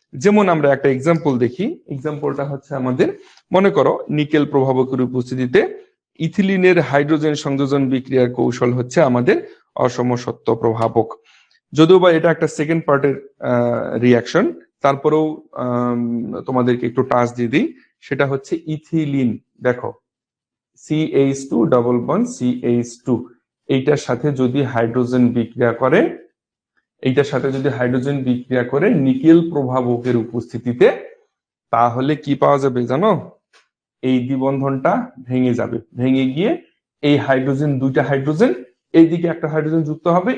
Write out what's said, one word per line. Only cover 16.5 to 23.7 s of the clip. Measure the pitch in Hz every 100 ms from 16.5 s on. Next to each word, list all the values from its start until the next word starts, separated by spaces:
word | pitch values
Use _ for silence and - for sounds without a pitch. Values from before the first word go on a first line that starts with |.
| 127 123 123 123
একটু | 123
টাচ | 123 123 120 120
দিয়ে | 117
দিই, | 139 320 - _ _
সেটা | - 139 139
হচ্ছে | 135 - 170 160
ইথিলিন। | 151 _ 165 147 139 127 - _ _
দেখো, | 131 120 113 - _ _ _ _ _ _ _ _
সিএইচ | - 151 156 139 135 135 -
টু | - -
ডাবল | 127 120 123
বন্ড | 123 170 247
সিএইচ | - 123 123 123 120 120 - -
টু, | 123 - _ _ _
এইটার | -